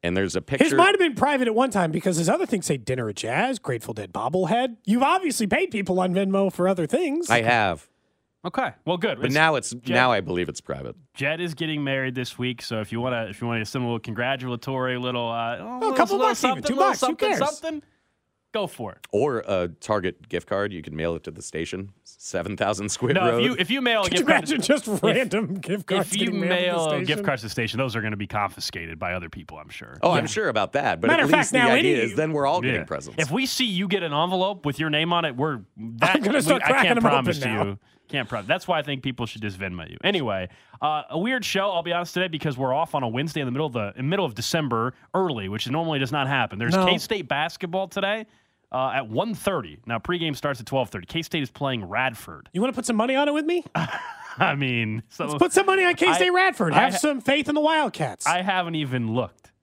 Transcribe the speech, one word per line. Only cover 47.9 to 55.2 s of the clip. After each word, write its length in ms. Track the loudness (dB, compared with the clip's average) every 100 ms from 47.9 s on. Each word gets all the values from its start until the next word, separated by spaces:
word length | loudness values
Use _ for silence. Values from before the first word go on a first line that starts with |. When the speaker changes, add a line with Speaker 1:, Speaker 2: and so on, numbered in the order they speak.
| -2 -2 -2 -6 _ _ _ _
Speaker 3:
uh, 200 | -2 0
at 140 | -2 -2
one 260 | -2 -2
thirty. 440 | -2 -2 -2 -4 -14
Now, 140 | -6 -6
pregame 360 | -2 -2 -2
starts 240 | -2 -4 -4
at 60 | -2
twelve 220 | -2 -2
thirty. 160 | -6 -8
K-State 360 | -8 -4 -4
is 80 | -4
playing 340 | -4 -4 -4
Radford. 640 | -4 -2 -2 -4 -14 -18 -10
Speaker 2:
You 80 | -2
wanna 100 | -2
put 140 | -2 -2
some 100 | 0
money 180 | 2
on 140 | 2 2
it 40 |
with 100 | 2
me? 180 | 0 -2 -2
Speaker 3:
<laughs> 680 | -4 -4 -6 -10 -14 -16 0
I 160 | 0
mean, 480 | 2 0 0 0 -4 -8
so 160 | -8